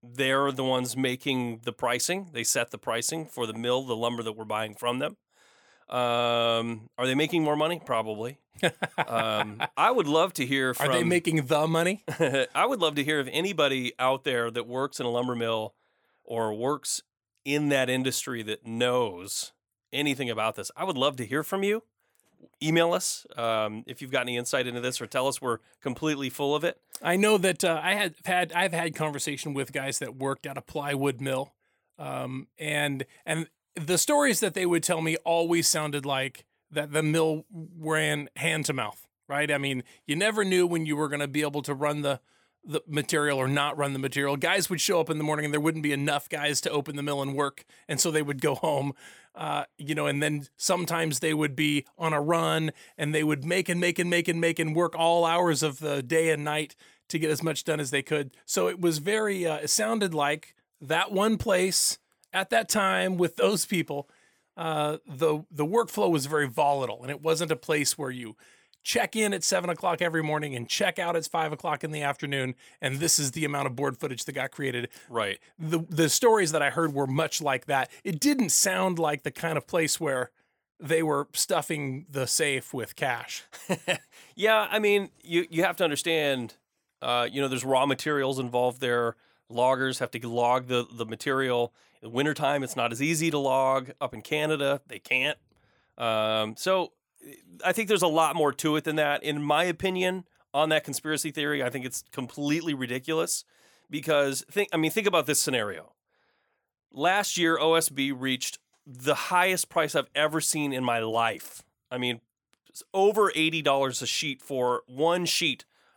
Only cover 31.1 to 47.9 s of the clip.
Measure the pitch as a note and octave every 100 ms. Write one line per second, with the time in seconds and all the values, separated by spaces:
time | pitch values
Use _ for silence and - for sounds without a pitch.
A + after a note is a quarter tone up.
31.1 | B2 C3+ C3 C3+ _ _ _ _ _ C#3+
32.1 | C3 B2+ C3 - _ D#3 D3 D3 C#3 C3
33.1 | - - D#3+ E3 _ _ - D3+ F3+ -
34.1 | D4 C#4+ G3+ G3+ F3+ F3+ E3+ - E3 D#3+
35.1 | E3 - E3+ E3+ E3+ D#3+ E3 D3+ D3 C#3
36.1 | C3+ C3 - - _ _ D3+ D3 D3 D#3
37.1 | D#3+ D#3+ D#3 - E3+ D#3+ F3 D#3 D#3 D3+
38.1 | D3 D3 - D3+ D#3 C3+ C3+ A2 - -
39.1 | _ _ C#3+ D3+ C#3+ C#3 C3 - - -
40.1 | C#3+ G#3 G#3+ G3 F#3 F3+ E3+ D#3+ D3 D3+
41.1 | D3 C#3+ C#3+ D3+ D3 C3+ C3+ D3 D3 C#3+
42.1 | C3+ _ _ _ _ - D3+ - D3 D3
43.1 | E3 D3 C#3 C3 C#3+ C#3+ C#3 C#3+ C3+ C3+
44.1 | C#3+ C#3+ C#3+ E3+ G3 F3+ E3+ - F3 D#3+
45.1 | D#3 D#3 D3+ D3+ D3 D3+ D#3+ D3 C#3+ C#3+
46.1 | C#3+ - D3+ D3 C#3+ E3 D3 C#3+ C#3+ C#3+
47.1 | C#3+ C#3 C#3 C#3+ - - - -